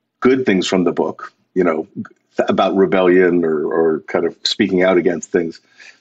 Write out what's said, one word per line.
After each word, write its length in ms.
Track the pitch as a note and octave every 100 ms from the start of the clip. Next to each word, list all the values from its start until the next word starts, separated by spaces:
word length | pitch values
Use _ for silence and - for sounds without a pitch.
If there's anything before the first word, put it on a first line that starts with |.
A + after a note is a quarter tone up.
| _ -
good 240 | B2 C3 B2+
things 200 | F#2+ -
from 200 | F#2 E2+
the 80 |
book, 400 | D#2+ D#2+ - - _ _ F#2
you 80 | F2
know, 240 | D#2+ D#2+ - - _ _ -
th-, 100 | -
about 260 | G2+ - G2
rebellion 680 | F#2+ F#2+ F2+ F#2 F2+ F2
or, 220 | E2 D#2 D#2
or 340 | E2 E2 D#2 -
kind 180 | F#2 E2
of 120 | -
speaking 380 | - - G2+ F#2
out 160 | F#2 F2+
against 320 | E2+ E2 -
things, 300 | F#2 E2 - _ _ - -